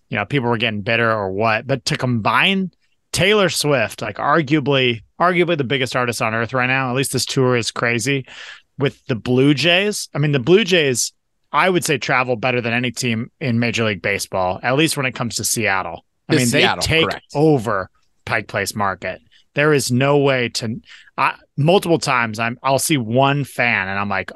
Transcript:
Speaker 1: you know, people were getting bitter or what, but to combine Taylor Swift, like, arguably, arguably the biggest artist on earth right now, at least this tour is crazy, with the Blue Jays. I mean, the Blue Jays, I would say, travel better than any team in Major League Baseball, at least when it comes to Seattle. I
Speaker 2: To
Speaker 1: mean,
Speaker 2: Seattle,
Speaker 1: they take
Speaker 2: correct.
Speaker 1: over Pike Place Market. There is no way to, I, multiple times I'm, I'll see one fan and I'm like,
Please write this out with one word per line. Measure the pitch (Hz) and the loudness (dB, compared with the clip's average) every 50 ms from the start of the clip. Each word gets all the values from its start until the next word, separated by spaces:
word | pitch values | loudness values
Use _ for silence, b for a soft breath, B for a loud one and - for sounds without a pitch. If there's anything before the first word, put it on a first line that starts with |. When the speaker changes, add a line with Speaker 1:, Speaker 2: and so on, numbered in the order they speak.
| B - | B -6
Speaker 1:
you | - | -4
know, | 104 101 | -4 -4
people | - - 139 120 120 | -2 -2 -2 0 0
were | 120 | 0
getting | 107 120 117 107 104 | 0 0 -2 -2 -2
bitter | 95 123 117 117 117 113 | -2 0 0 2 2 2
or | 110 107 101 95 | 0 0 -2 -4
what, | 95 101 110 113 110 110 - | -2 0 0 0 0 0 -2
but | 123 135 123 - | -2 -4 -4 -4
to | - 147 | -6 -4
combine | - 135 123 123 113 101 120 113 131 156 185 196 190 190 175 _ _ _ _ _ _ _ _ | -2 -2 -2 -2 0 0 2 2 2 2 2 0 0 -2 -6 _ _ _ _ _ _ _ _
Taylor | - - 170 196 214 208 190 160 | -4 0 2 2 4 2 2 2
Swift, | - - - 147 143 123 107 101 - - | 0 -2 0 0 0 0 0 -2 -4 -8
like, | 117 107 101 | -10 -10 -8
arguably, | - 110 139 151 170 151 123 156 151 127 143 139 135 131 123 117 107 - _ _ - | -4 -2 0 2 2 2 2 0 0 2 2 0 2 2 0 0 -4 -8 _ _ 0
arguably | 170 180 180 170 175 160 175 | 0 2 2 2 2 2 0
the | 147 131 | -2 0
biggest | 107 143 131 131 120 - | -2 -2 -2 -2 -2 -2
artist | 131 123 120 113 - | -2 -2 -2 -2 -2
on | 123 110 110 | -2 -2 0
earth | 113 117 107 131 | -2 -2 -2 -2
right | 127 123 | -2 0
now, | 127 131 135 135 127 | 0 0 0 -2 -2
at | 123 | -2
least | 135 135 - - | -2 -2 -2 -2
this | 123 - | -4 -4
tour | - - 139 127 127 123 | -2 0 2 2 4 2
is | 120 107 - | 2 0 -2
crazy, | - - 123 117 120 117 107 139 139 135 127 B B B B B B B B B _ | -4 -2 -2 0 0 0 -2 -2 -2 -2 -4 B B B B B B B B B _
with | - 139 139 - _ _ | -2 -2 -2 -2 _ _
the | - 131 | -6 -6
Blue | 101 - 123 123 127 135 143 151 | -4 -2 0 2 4 4 4 4
Jays. | 123 143 175 175 185 202 214 202 - - - - | 2 2 2 2 2 2 0 -2 -4 -8 -8 -4
I | 143 | -2
mean, | 147 151 143 | 0 0 0
the | 135 | 0
Blue | 113 160 180 214 226 | 4 4 4 4 4
Jays, | 170 185 170 147 135 123 - - - - _ _ _ _ _ _ _ | 4 2 2 2 2 0 0 -2 -4 -6 _ _ _ _ _ _ _
I | - 147 170 190 | 0 2 2 2
would | 180 170 - | 2 0 0
say, | - 147 | 0 -2
travel | 123 - - 139 123 131 123 123 | -2 0 0 0 0 0 0 -2
better | 107 113 127 123 123 | -2 -2 -2 0 0
than | 110 117 113 | -2 -2 -2
any | 120 127 123 | -2 -2 -4
team | 117 - 131 120 113 110 120 - _ - | -4 -4 -2 -2 -2 -2 -4 -8 _ -6
in | 156 127 117 117 | -4 -2 0 0
Major | 120 117 98 120 113 | 0 0 0 0 0
League | 107 104 85 | 0 -2 -2
Baseball, | - 107 98 95 - - - 95 92 90 92 - | -2 -2 -2 -4 -4 -4 -4 -2 0 -2 -2 -2
at | - 123 131 | -2 0 2
least | 143 165 147 - | 2 2 0 0
when | 147 131 | -2 -4
it | 127 - | -4 -4
comes | - 131 110 - | -4 -6 -6 -4
to | - 104 | -4 -4
Seattle. | - - 120 107 101 95 95 87 85 82 - _ _ _ _ _ - | -4 -2 0 0 0 0 0 -2 -6 -10 -14 _ _ _ _ _ 0
I | - | 2
Speaker 2:
To | |
Speaker 1:
mean, | 127 127 | 2 2
Speaker 2:
Seattle, | 120 - 151 - 113 95 87 | 2 2 4 2 2 2 0
Speaker 1:
they | - | -2
take | - 156 160 117 95 | 0 0 0 0 0
Speaker 2:
correct. | - - - - - | -2 -6 -10 -6 -2
Speaker 1:
over | 143 156 160 147 127 101 117 104 95 92 - _ _ _ _ _ _ - | 2 4 4 4 4 2 0 -2 -2 -4 -6 _ _ _ _ _ _ -6
Pike | - 120 113 98 | -4 -4 -4 -4
Place | - - 104 98 - - | -4 -4 -4 -2 -2 -2
Market. | 107 101 95 92 - 95 92 90 - _ _ b b b b - | -2 -2 -2 -2 -4 -8 -10 -10 -10 _ _ b b b b -2
There | 135 147 156 147 | 0 2 4 2
is | 135 - 123 | 2 0 0
no | 123 123 139 143 147 143 | 0 0 2 2 2 4
way | 139 139 131 127 120 117 | 4 2 2 0 0 -2
to, | - - 120 107 123 190 B B B B B B B | -4 -6 -6 -6 -8 -8 B B B B B B B
I, | - 135 156 - - _ _ - | 0 0 0 0 -4 _ _ -4
multiple | 147 143 165 190 202 - 170 165 | 0 2 4 4 4 4 2 0
times | 143 - 151 131 123 117 110 104 | 0 0 0 0 0 0 -2 -2
I'm, | 113 113 117 123 - | -4 -4 -4 -4 -2
I'll | - 135 139 | -2 0 0
see | 131 - - 160 | 0 2 0 0
one | 135 113 107 117 131 135 139 143 143 131 | 0 0 0 2 2 2 2 2 0 -4
fan | - - - 120 120 113 101 95 | -6 -4 -2 0 0 0 0 -2
and | 95 98 | -2 -4
I'm | 101 104 101 | -4 -4 -4
like, | 95 92 95 - - | -4 -4 -6 -6 -4